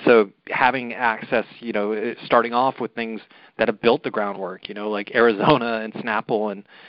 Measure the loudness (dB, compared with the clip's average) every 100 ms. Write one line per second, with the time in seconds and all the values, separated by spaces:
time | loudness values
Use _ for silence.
0 | 6 6 6 _ -10 0 0 0 -6 -2
1 | -2 -2 -2 -4 -4 -10 -6 -4 -2 -2
2 | -4 -6 2 2 2 0 0 -2 -8 -8
3 | -8 -8 -14 -20 -14 -4 -2 2 2 2
4 | -2 -4 -6 -6 -10 -10 -14 -10 -6 -6
5 | -2 4 4 4 4 2 2 -4 -6 -10
6 | -4 -4 -2 -2 -2 -6 -14 -20